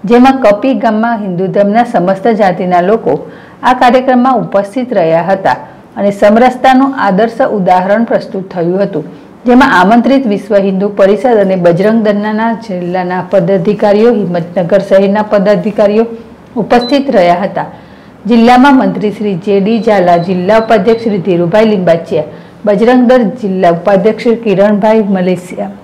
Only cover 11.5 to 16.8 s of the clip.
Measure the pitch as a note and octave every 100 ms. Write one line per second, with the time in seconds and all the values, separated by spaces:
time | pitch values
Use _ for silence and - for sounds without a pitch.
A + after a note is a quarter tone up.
11.5 | F#3+ E3+ E3 G3+ A3+ G#3+ G3+ G#3+ G#3+ A3+
12.5 | G3+ - F3+ F3 F#3 F3+ F3+ F3 G3 F3
13.5 | G3 E3+ G#3 G#3 G#3 A3+ A3+ F3+ F3 E3
14.5 | - E3+ G3+ F#3+ G3 G3 G#3 G#3 G#3 G3
15.5 | G3+ G#3 - G3+ G#3+ A3+ - - - -
16.5 | A#3+ G3 A#3+